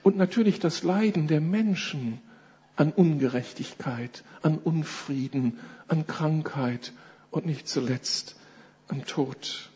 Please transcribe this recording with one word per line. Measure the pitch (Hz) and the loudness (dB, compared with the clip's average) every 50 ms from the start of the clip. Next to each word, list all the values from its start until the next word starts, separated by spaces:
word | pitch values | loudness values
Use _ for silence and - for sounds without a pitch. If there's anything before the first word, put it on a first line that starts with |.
und | _ 196 196 | _ 4 6
natürlich | 196 185 180 - 240 220 208 - - | 6 2 2 4 4 4 4 4 4
das | - 170 - - - | 0 -2 -2 0 0
Leiden | 165 185 202 220 214 196 180 151 | 2 2 4 2 2 2 2 2
der | 151 156 151 | 2 2 2
Menschen | 156 165 190 220 220 214 190 160 - - - 143 127 117 113 123 - - - - - - - _ _ _ _ | 2 2 2 2 2 2 2 0 -2 -6 -6 -4 -4 -4 -6 -6 -12 -20 -20 -20 -20 -20 -20 _ _ _ _
an | - 147 156 | 2 2 2
Ungerechtigkeit, | - - 180 165 156 143 135 123 120 123 123 - - - - - - - - 143 123 117 120 123 - - - - - - | 6 6 6 6 6 2 2 0 0 -2 -4 -4 -10 -10 -10 -10 -10 -8 -6 -6 -6 -6 -8 -10 -12 -18 -20 -20 -18 0
an | - 160 156 | 2 2 2
Unfrieden, | - - 170 160 160 151 - - - - - 139 135 127 131 - 139 127 120 117 - - - - - - | 2 0 0 0 0 -2 -4 -8 -12 -6 -4 -4 -4 -4 -2 0 0 0 0 0 -2 -16 -20 -20 -20 -4
an | - 170 160 151 | 0 0 0 0
Krankheit | - - - 165 156 156 156 151 - - 143 127 123 123 123 - - - - - - - - - _ | -2 -4 -2 0 0 0 0 -2 -2 -4 -2 -2 -2 -2 -4 -8 -14 -18 -20 -20 -20 -20 -20 -18 _
und | - 156 - | -6 -4 -2
nicht | 165 147 131 - - | -2 -4 -4 -6 -4
zuletzt | - 147 127 127 127 123 - - - - - - - - - - - - - - _ _ _ | -4 -2 0 -2 -2 -4 -2 -4 -6 -6 -6 -10 -20 -20 -20 -20 -20 -20 -20 -20 _ _ _
am | - - 139 123 | -8 -8 -6 -6
Tod. | - - 165 139 131 131 - - - - - - - _ | -6 -4 -4 -4 -4 -4 -12 -12 -10 -10 -12 -14 -18 _